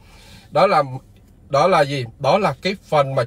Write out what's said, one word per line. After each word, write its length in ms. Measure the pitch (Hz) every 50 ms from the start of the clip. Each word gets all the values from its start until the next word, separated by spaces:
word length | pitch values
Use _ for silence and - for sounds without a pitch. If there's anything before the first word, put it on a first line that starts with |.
| - - - - - - - - - -
đó 160 | - 151 180
là, 160 | 202 185 151 139 131 127 135 - - - - - - - _ - -
đó 200 | 139 139 156 185
là 120 | 196 160
gì? 240 | 147 139 143 139 120 113 - -
Đó 200 | 139 131 165 208
là 160 | 196 165 135 - -
cái 140 | 185 214 190 - -
phần 260 | 156 147 139 135 135
mà 100 | 139 117